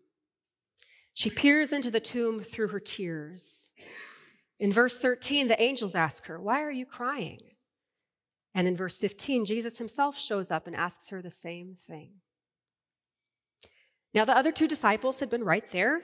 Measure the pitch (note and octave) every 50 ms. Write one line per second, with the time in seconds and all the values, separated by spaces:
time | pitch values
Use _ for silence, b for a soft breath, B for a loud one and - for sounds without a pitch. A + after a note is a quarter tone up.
0 | _ _ _ _ _ _ _ _ _ _ _ _ _ _ _ b b b b b
1 | b b b - - G#3+ - - - C#4+ C#4+ D4+ D4+ - D4 C#4+ B3 A#3+ A3 A3+
2 | - - - B3 A#3 A3+ A3+ G#3+ - - - - A3 G3 F#3+ G3 G3 - - -
3 | G3 E3+ E3 D#3 D3 D3+ F3+ F3+ - - - - - - _ B B B B B
4 | B B B B B B B B B B _ - G#3 G3+ F#3+ A3+ B3 B3 B3 -
5 | - B3+ B3 A#3+ A#3 - C#4+ C#4+ C4+ A#3 A#3 - A3+ B3+ C#4 - - F#3+ F3 F3
6 | D#3+ D3 - - - - D#3 E3+ F#3 G#3 A#3+ D4 D4+ D4+ C#4 B3+ B3+ B3+ - -
7 | A#3+ B3+ D4 C#4 F3+ C#3+ - - - - _ _ _ _ _ _ _ _ _ _
8 | _ _ _ _ _ _ _ _ _ _ - F#3+ F3+ F#3 F3+ E3+ F#3 F3 - -
9 | - F#3+ - - - - C#4 B3 G#3+ F#3 G#3+ A#3 A3+ A#3 A3+ - A#3+ G#3+ - -
10 | C#4 C#4+ C#4 - - - A3 G3 F#3 - F3+ D#3+ - F3 E3+ E3+ E3 F3+ - -
11 | - - G3+ F#3 F3+ F3 E3+ - - E3+ E3+ F3 F3+ F#3 F#3 F3+ - - E3 D3+
12 | C#3+ - G3+ F#3 _ _ _ _ _ _ _ _ _ _ _ _ _ _ _ _
13 | _ _ _ _ _ _ _ _ _ _ _ - B B B B B B B B
14 | B B - G#3 A3 A#3 B3+ B3+ C4+ D#4+ D#4 - D#4 D#4 D#4 - - G#3 G#3 A3
15 | - B3+ A#3 - C#4 G#3+ A#3 A#3+ A3+ F3+ D#3+ G#3 - - - F3+ F#3+ A#3+ D4+ E4+